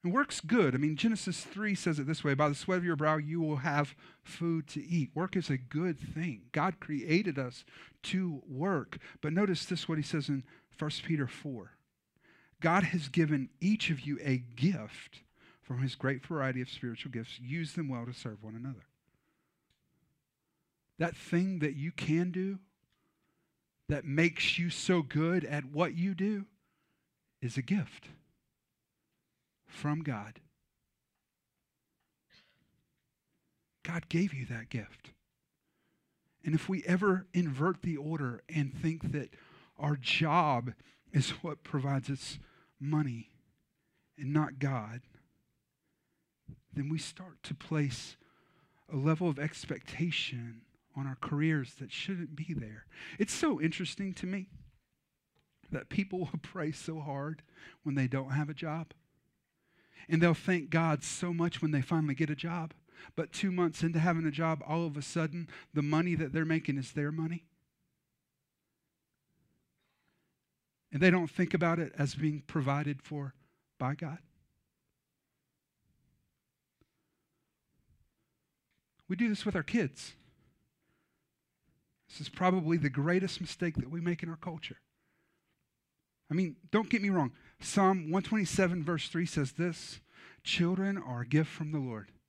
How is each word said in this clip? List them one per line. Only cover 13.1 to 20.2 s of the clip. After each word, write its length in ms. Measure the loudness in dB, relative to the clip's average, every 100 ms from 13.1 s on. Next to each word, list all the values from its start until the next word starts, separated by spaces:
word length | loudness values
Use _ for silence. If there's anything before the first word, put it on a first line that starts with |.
| 2 4 4 0 _
each 300 | 2 2 2
of 100 | -2
you 180 | -2 -4
a 140 | 0 0
gift 840 | 0 0 2 2 -6 -14 -20 -20 _ _ -20 _
from 200 | -8 -2
his 140 | -2
great 320 | 0 -2 -2 -4
variety 340 | -2 0 -2
of 80 | -6
spiritual 440 | -6 -8 -6 -8
gifts. 260 | -8 -8 -12
Use 360 | -6 -6 -4
them 140 | -4 -4
well 160 | -4
to 80 | -6
serve 300 | -8 -10 -10
one 140 | -12 -10
another." 300 | -10 -12 -16 _ _ _ _ _ _ _ _ _ _ _ _ _